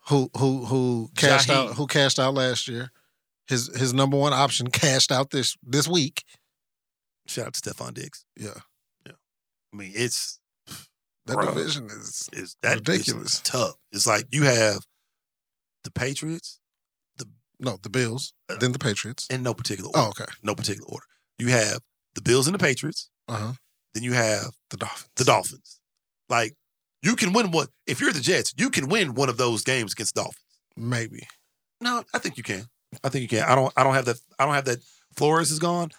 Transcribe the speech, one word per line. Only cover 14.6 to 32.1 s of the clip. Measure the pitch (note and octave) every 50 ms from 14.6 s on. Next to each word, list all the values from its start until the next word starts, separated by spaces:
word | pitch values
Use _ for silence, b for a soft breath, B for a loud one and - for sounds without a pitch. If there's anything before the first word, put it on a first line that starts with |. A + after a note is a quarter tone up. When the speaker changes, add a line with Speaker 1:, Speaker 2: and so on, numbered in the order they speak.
| A2 G#2+ G2+ G2 - _ _ _ _ _ _ _ _ _ _ _ _ _ _ _ _ _ _ _ _
Speaker 2:
the | C#3+
Patriots, | _ - B2 C3+ C#3+ - D3+ D#3 E3 E3 - - - _ _ _ _ _ _ _ _ _ _ _ _
the | - A#2+ G#2 - _ _ _ _ _
Speaker 1:
No, | - B2 G#2 F#2 -
the | G#2
Bills, | F#2+ B2+ B2+ A2+ A2+ B2+ - - _ _ _ -
Speaker 2:
Uh, | F#2
Speaker 1:
then | - A#2+ B2+
the | B2 C3+
Patriots. | - B2 G2+ - - G#2 - - - -
Speaker 2:
in | C3 C3 B2+
no | B2 A2
particular | - A#2+ - G#2+ F#2+ F#2 - -
Speaker 1:
Oh, | - B2
Speaker 2:
order. | G#2+ G2+ - -
Speaker 1:
okay. | - - - -
Speaker 2:
No | G#2 G#2
particular | - - G#2+ G2 - - -
order. | - - - _ _ _ _ _ _
You | _ A#2+ B2
have | B2+ A#2+ G#2+ G#2 - - _ _ _ _ _ _ _
the | -
Bills | - - A#2+ C3+ C3
and | D3 F#3+
the | G2+
Patriots. | - D3+ C3 - - - - - - _ _ _ _
Speaker 1:
Uh-huh. | - A#2 G#2+ G#2+ A2+ C3 - _ _ _ _ _ _ _
Speaker 2:
Then | A2 A#2
you | B2 B2
have | B2 A#2 A2 G#2+ G2+ G2 - - _ _ _
Speaker 1:
The | -
Dolphins. | - - - - - - _ _
Speaker 2:
the | - -
Dolphins. | C#3+ B2 G#2 F#2 - - - _ - - _ _ _ _ _ _ _ _ _ _ _
Like, | B2+ A#2+ A2+ A2 C#3+ _ _ _ _ _ _ _ _ _ -
you | F3 A#3+
can | - A3+ F3+ F#3
win | A#3+ A#3+ F#3+
one. | E3 D#3+ C#3+ - _ _ _
If | - D3 -
you're | - C#4+ A3
the | C#3+
Jets, | A#2+ D3 F#3 C#3+ A2 - -
you | - A3 C4+
can | B3+ F3+ C#3 C3+
win | F#3 A3+ F#3+ C#3+ A#2
one | B2 C#3 C3
of | A#2+
those | - B2+ A#2+ A#2 G#2 -
games | - C3 B2+ A2+ G2 -
against | - A2 - -
the | A2
Dolphins. | F#2+ D#2 - - _ _ _ _ _ _ _
Speaker 1:
Maybe. | - A2+ A#2+ B2 A#2 A#2 A2 - A#1+ - - - _ _ _ _ _ _ _ _ _
Speaker 2:
No, | A#3+ B3 B3 - - _